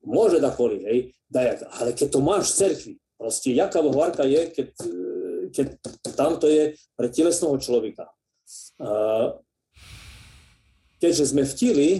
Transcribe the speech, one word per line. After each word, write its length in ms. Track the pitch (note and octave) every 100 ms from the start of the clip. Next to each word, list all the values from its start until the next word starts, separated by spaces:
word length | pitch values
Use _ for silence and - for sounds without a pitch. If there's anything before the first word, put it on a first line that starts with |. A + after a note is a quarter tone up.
Môže 380 | - E3 A3 E3+
dakoli, 400 | C#3 - A#2+ G2+
hej, 140 | G2 A#2+ B2 _ _
dajak, 400 | B2+ B2 - - -
ale 160 | A#2+
keď 140 | A#2+ C#3+
to 100 | C#3
máš 240 | C#3+ G3+ -
v 80 | - G3
cerkvi, 280 | C#3 - - _
proste, 400 | _ A2+ - -
jaká 240 | B2 F#3+ F3+
hovorka 480 | D3+ B2+ F3 - C3+
je, 240 | D3 E3
keď, 180 | - C3+ -
e, 120 | - F2+ F2+ F2+ F2+ F2 F#2
keď 120 | - C3+ - - - - -
tamto 320 | C#3+ E3 D3+
je 240 | D3+ D3+ D3+ _ _
pre 80 | A#2+
telesného 480 | A#2+ E3+ E3+ E3 C#3
človeka. 480 | C3+ A#2+ G#2+ - -
E, 40 | _ _ _ _ - - _ B2 G#2+ G#2+ A2 A#2+ - _ _ _ _ - - - - - - _ _ _ _ _ _
keďže 320 | E3+ D3+ C#3+
sme 160 | C#3 C3+
v 60 | -
tili 320 | B3 D#3 C#3+ F#3+